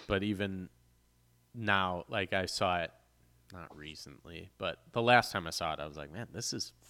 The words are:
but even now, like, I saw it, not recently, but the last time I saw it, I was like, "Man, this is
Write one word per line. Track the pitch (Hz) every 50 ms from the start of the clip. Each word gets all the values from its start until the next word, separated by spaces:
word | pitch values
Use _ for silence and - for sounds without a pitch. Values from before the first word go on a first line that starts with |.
| - -
but | 107 98 98
even | 107 104 92 101 98 95 92 90 - - _ _ _ _ _ _ _ _ _ _ _ _ _ _ _ -
now, | 120 110 104 101 98 95 92 90 87 85 -
like, | - 107 95 87 -
I | 95 92 90
saw | - - 107 92 90 87
it, | 82 80 - _ _ _ _ _ _ _ _ _ _ -
not | 95 90 80 - - 73
recently, | 76 78 78 - - 71 69 - - 82 85 80 87 92 - -
but | 98 90 76 - _ - -
the | 123
last | 117 120 123 123 110 -
time | - 101 85
I | 80
saw | - - 87 80 78
it, | 73
I | 73
was | 76 73 76
like, | 73 71
"Man, | 78 104 120 -
this | - - - - -
is | - - - - _ - -